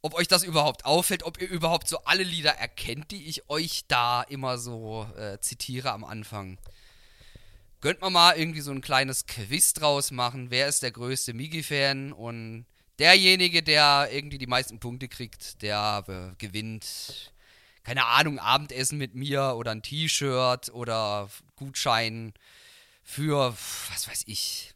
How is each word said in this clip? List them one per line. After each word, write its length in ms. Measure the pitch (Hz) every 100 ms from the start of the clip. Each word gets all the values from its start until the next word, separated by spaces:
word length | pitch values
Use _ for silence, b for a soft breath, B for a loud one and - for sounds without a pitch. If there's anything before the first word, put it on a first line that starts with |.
Ob 120 | 156
euch 140 | 160 180
das 140 | 180
überhaupt 420 | 185 160 147 -
auffällt, 380 | 131 156 180 185
ob 180 | - -
ihr 80 | 185
überhaupt 400 | 180 165 170 -
so 100 | 165
alle 200 | - 180
Lieder 280 | 185 170 151
erkennt, 580 | - 120 - - 120 147
die 140 | 202
ich 240 | 143 151 -
euch 360 | 151 165 - -
da 340 | 131 120 123
immer 360 | 123 139 131 123
so, 500 | 120 113 110 110 - -
äh, 220 | 104 98
zitiere 520 | - - - 127 127
am 120 | 104
Anfang. 540 | 110 107 104 107 95 92 b b b b b b b b b b b _
Könnt 220 | - 185
man 100 | 190
mal 240 | 180 175 165
irgendwie 240 | 160 160
so 100 | 143
ein 120 | 135
kleines 440 | - 135 135 131 -
Quiz 460 | - 101 147 -
draus 380 | - 151 143 -
machen. 400 | 127 123 131 123
Wer 180 | 123 139
ist 140 | 135
der 80 | 127
größte 420 | 117 123 127 -
Migi-Fan? 800 | 117 151 165 147 147 139 135 139
Und 540 | 139 117 117 113 113 117 _ _ -
derjenige, 640 | 156 190 185 185 180 170
der 460 | 156 151 147 143 139
irgendwie 280 | 139 143 147
die 80 | 123
meisten 320 | 127 127 110
Punkte 300 | 120 123 131
kriegt, 540 | - 117 - - -
der, 420 | 107 104 104 104 95
äh, 260 | 92 92 92
gewinnt, 960 | 107 101 110 110 - - - - - b b b b b
keine 240 | - 127 117
Ahnung, 320 | 123 151 139
Abendessen 600 | 90 135 147 127 127 147
mit 160 | 135
mir 400 | 123 143 139 135 120
oder 140 | 117
ein 120 | 110
T-Shirt 880 | - 147 160 - 139 127 127 123 -
oder 580 | 117 120 113 107 104 101 - _ _
Gutschein 760 | 135 131 139 113 113 113 113 - B B B B B B
für, 520 | - - 151 143 127 107 - - -
was 180 | - -
weiß 160 | - -
ich 460 | 107 - - -